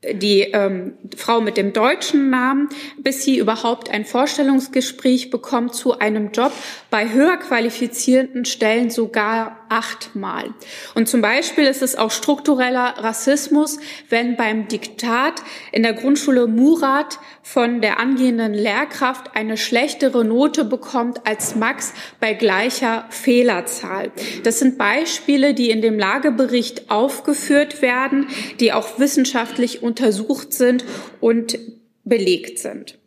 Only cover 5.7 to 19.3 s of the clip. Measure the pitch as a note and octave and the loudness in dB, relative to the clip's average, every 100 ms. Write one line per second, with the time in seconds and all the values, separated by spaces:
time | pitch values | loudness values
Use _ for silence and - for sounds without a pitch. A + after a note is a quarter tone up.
5.7 | - C4 A#3+ G#3+ G#3+ G#3 A3 A#3+ - - | -4 -2 0 0 0 -2 0 0 -2 -14
6.7 | - - A3 A3 A3+ D4+ F4 - A#3+ A#3 | -16 -4 -2 2 4 4 2 0 0 0
7.7 | A#3 A#3+ - - B3+ C4 B3+ A#3+ - G#3+ | -2 -6 -2 2 4 4 -4 -6 0 2
8.7 | A3+ A#3+ A#3 A3 A3+ G#3 A3+ A3 - - | 2 0 -2 -2 0 0 -2 -4 -10 -4
9.7 | A3 A3+ - - G#3 G3 F#3 - - - | -4 -4 -10 -12 -10 -8 -6 -8 -12 -18
10.7 | - - - A3+ B3 G#3 B3+ E4 - C#4+ | -18 -8 -2 0 2 2 2 0 2 2
11.7 | C4+ B3+ - A3 - - D4 D4 C4+ B3 | 2 -2 -2 -2 -2 0 0 2 2 2
12.7 | B3+ B3 - A3+ A3+ - C#4+ - D4 D4+ | 2 0 -2 -6 -2 0 0 2 2 2
13.7 | D4 - - - A#3 A#3+ A#3+ A3 A3 G3+ | -4 -12 -18 -2 0 0 0 0 0 -4
14.7 | G#3 - - A#3 A#3 C#4+ E4 - - - | -6 -8 -8 -2 0 0 -2 -14 -18 -4
15.7 | - A3+ A3 C4 C#4+ - C4 A#3+ A3 C4+ | 0 0 0 2 2 4 2 4 4 6
16.7 | E4 C#4 C4+ D4+ - - - - - A#3+ | 6 4 0 -2 -8 -16 -20 -4 0 0
17.7 | A#3+ G#3+ - A#3+ C4 B3+ A#3 A3 G#3 G#3+ | 2 0 0 0 2 2 2 0 0 0
18.7 | G#3 D4 - C4 B3+ - | 0 -2 -2 -2 -2 -6